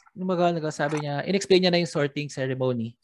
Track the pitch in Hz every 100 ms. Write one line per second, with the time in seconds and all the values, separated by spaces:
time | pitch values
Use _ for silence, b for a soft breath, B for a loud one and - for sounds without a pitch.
0 | - - 185 175 175 170 156 151 147 151
1 | 147 143 - 185 - 180 180 170 170 160
2 | 143 147 147 143 135 127 127 120 113 -